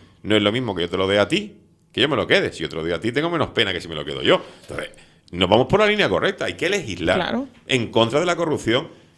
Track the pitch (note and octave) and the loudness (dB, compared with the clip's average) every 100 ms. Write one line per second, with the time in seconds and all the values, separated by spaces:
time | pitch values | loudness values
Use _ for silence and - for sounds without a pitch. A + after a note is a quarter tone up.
0 | - _ F#2 G#2+ G#2 A2+ B2 F2+ F2 F#2 | -20 _ 0 2 2 0 -4 -4 -4 0
1 | F#2+ G2+ G2+ F3 G#3 - _ _ _ - | 2 2 2 0 -4 -14 _ _ _ -2
2 | C3+ B2+ F2 F3+ D3 - D#2 D#2+ D#2+ E2+ | 0 0 2 2 0 -4 -8 -4 -4 -2
3 | A2 B2 E3 E3+ A#2 - G#2+ F2 E2 D#2 | -2 -2 -2 -2 -2 -2 -2 -4 -8 -10
4 | D2 C2+ D#2 F3+ - - - - - - | -8 -4 0 0 0 -18 -14 -12 -12 -14
5 | - _ _ E2+ F2+ G#2+ B2+ G3 G#3 G#3 | -20 _ _ -2 4 4 4 4 2 2
6 | D#3+ F2 D3 G3 A#2 F2+ D#3 G3+ C3+ E2+ | 2 2 0 -2 -6 -4 -2 -2 -4 -2
7 | D#2+ G#2+ F3 A#3 C4+ - - B2+ A2 A2+ | 0 2 0 -4 -6 -12 -2 -2 2 2
8 | A2+ C3+ F3+ F3 E3+ C3 - A#2+ E3 - | 4 2 0 0 0 -2 0 0 -2 -12
9 | - | -20